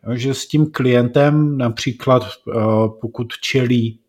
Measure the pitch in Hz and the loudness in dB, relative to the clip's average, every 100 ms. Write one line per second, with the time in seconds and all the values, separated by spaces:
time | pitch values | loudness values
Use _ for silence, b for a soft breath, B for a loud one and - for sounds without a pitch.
0 | - 123 135 131 - 151 151 - 127 123 | -6 -6 -4 -6 -2 0 0 0 2 2
1 | 120 143 143 151 151 139 120 113 - 113 | 2 2 2 2 0 0 -2 -2 -6 -4
2 | - 127 101 - - 117 110 110 110 - | 2 2 2 -14 -6 -2 2 2 0 -2
3 | 117 - 117 - - 135 123 120 113 110 | -10 -8 -10 -8 -2 -2 2 0 0 -8